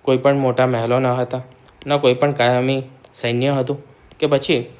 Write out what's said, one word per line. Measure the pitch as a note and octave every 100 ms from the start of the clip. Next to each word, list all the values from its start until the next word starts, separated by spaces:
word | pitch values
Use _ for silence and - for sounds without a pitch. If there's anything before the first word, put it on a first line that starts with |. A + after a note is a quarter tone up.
કોઈ | - C3
પણ | C#3 C#3
મોટા | C3+ B2 B2+
મહેલો | A#2 A2+ B2+
ન | C3
હતા, | B2 B2 B2+ - - - _ C#3
ન | C#3+
કોઈ | C#3
પણ | B2 D3
કાયમી | C#3 A#2+ B2 B2+ C3+ C3 - -
સૈન્ય | - A#2+ A#2+ C3+
હતું | C#3 C3 C#3+ - - - -
કે | D3+
પછી | C#3 - C#3 A#2+